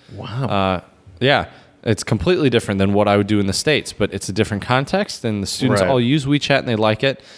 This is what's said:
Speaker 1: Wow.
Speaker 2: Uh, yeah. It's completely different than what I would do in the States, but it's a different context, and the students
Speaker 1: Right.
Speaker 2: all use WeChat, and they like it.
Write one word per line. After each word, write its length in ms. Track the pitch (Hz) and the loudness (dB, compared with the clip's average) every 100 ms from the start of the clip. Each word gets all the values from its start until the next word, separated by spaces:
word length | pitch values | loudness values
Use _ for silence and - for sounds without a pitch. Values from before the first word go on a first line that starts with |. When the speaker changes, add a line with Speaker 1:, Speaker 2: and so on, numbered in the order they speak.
| _ 104 | _ -16
Speaker 1:
Wow. 300 | - 113 135 | -10 -6 -2
Speaker 2:
Uh, 360 | 101 95 92 - _ - - | 0 0 -2 -6 _ -20 -2
yeah. 240 | 127 135 - - - _ | 2 2 0 -10 -20 _
It's 200 | - 107 | -2 -2
completely 460 | - 110 - 180 139 | 0 -2 0 2 2
different 300 | 117 - 98 | 2 0 0
than 120 | 98 | 2
what 140 | 101 104 | 4 4
I 80 | 101 | 4
would 120 | 101 | 4
do 120 | 107 | 2
in 80 | 98 | 0
the 60 | |
States, 400 | 92 - 139 - | -2 0 -2 -2
but 200 | - 101 | -4 -4
it's 140 | 98 - | -4 -6
a 60 | |
different 280 | 98 104 104 | -2 0 -2
context, 600 | - 123 139 190 208 - | 0 -2 0 -2 -4 -6
and 180 | 117 104 | -4 -4
the 60 | 98 | -4
students 340 | - 131 104 | -2 0 2
Speaker 1:
Right. 80 | 92 | 2
Speaker 2:
all 120 | 131 | 2
use 240 | 120 151 135 | 2 0 0
WeChat, 340 | 147 - 139 | -2 2 0
and 80 | - | 0
they 80 | 110 | 0
like 260 | 110 107 | 2 2
it. 200 | 135 127 - | 0 -2 -12